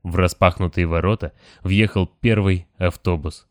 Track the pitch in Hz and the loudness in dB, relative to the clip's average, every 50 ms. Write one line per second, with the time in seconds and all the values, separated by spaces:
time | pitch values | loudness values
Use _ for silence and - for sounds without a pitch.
0 | _ 90 85 92 92 87 - _ 95 90 87 - 95 87 - - 87 82 82 82 | _ -2 0 0 0 0 0 _ 0 0 2 0 -4 -4 0 -2 -2 0 0 -2
1 | 85 95 110 - - 78 _ _ _ - - _ - 92 95 101 107 101 - 101 | 0 0 -2 -2 -6 -12 _ _ _ -20 -20 _ -6 0 2 2 2 2 2 -2
2 | 90 - _ _ - 117 110 104 98 98 95 90 87 _ _ _ 92 87 - - | -2 -2 _ _ 0 0 2 2 2 2 0 0 -4 _ _ _ -2 -2 -2 -2
3 | _ 95 90 80 71 82 - - _ _ | _ -2 -2 -2 -4 -8 -10 -12 _ _